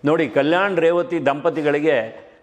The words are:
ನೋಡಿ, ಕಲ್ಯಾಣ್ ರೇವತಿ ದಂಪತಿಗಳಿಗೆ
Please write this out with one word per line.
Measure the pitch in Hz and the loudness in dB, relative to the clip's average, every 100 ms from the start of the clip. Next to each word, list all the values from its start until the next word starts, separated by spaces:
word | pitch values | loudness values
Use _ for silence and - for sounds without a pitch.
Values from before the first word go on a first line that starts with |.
ನೋಡಿ, | 143 165 151 | 0 0 0
ಕಲ್ಯಾಣ್ | 139 143 175 202 175 | 0 2 2 0 2
ರೇವತಿ | 165 175 143 170 139 | 2 2 -2 -2 -2
ದಂಪತಿಗಳಿಗೆ | 143 170 156 147 147 156 135 110 - - - | 0 -2 -2 -2 0 0 0 -2 -10 -20 -20